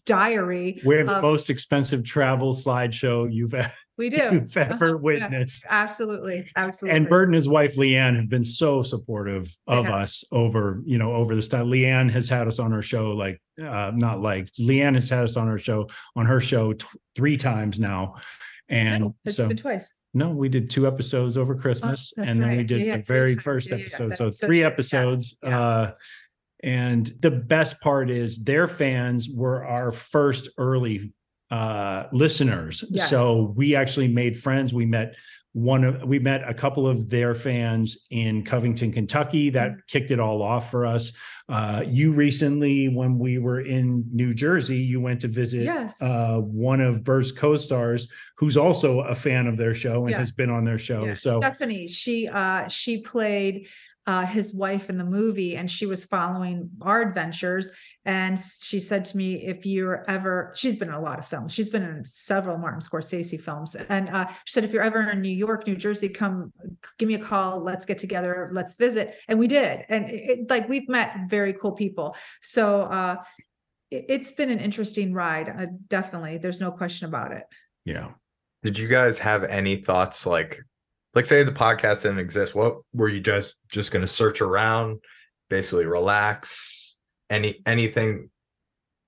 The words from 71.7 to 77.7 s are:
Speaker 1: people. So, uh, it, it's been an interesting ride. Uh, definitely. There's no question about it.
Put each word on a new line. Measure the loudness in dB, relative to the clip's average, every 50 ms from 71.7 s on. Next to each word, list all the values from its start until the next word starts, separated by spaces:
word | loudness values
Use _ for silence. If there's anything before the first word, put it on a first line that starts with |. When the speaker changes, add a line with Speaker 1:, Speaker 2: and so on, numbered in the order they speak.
Speaker 1:
people. | -2 -2 -4 -4 -4 -4 -6 -6 -8 -12 -18 -20 -20 -14
So, | -8 -2 0 2 4 4 4 2
uh, | 2 0 -2 -2 -2 -2 -4 -4 -8 -18 -20 _ -20 _ _ _ _ _ _ _ _ -10
it, | -10 -8 -2 -2
it's | -2 -2 -2 -6
been | -4 -4 -2 -2
an | -2 -2
interesting | -2 -4 -4 -4 -6 -4 -2 -2 -2 -2 -2
ride. | -2 -2 -2 -2 -2 -4 -6
Uh, | -6 -8 -8 -8 -10 -12 -6 -4
definitely. | -2 -2 -2 -4 -8 -10 -10 -8 -8 -6
There's | -6 -6 -4 -4
no | -6 -6
question | -6 -6 -8 -8 -6 -8 -8 -6
about | -6 -6 -6 -8
it. | -10 -14 -16 _ -20 -20 _ _